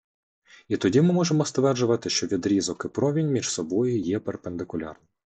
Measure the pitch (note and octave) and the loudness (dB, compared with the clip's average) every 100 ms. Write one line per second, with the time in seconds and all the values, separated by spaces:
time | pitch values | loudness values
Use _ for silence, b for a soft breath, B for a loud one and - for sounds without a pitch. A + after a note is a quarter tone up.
0 | _ _ _ _ b b b G2+ G2 A#2+ | _ _ _ _ b b b 0 4 4
1 | F3 F3+ E3 D#3 C#3+ - C3+ B2 A#2 A2+ | 4 4 2 0 0 0 0 2 2 2
2 | F2+ - F2+ F#2+ G2 G2 F2+ E2+ - - | 0 -2 -2 -2 0 0 0 -6 -6 -2
3 | C#3+ D3+ D#3 B2 - - D#2+ F#2+ B2 A2+ | 0 0 0 -2 -2 -6 -2 0 0 0
4 | F2 G#2 G2+ - F2+ F2 F2+ D#2+ D#2+ - | -2 -4 -4 -8 -8 -8 -8 -8 -10 -16
5 | _ _ _ | _ _ _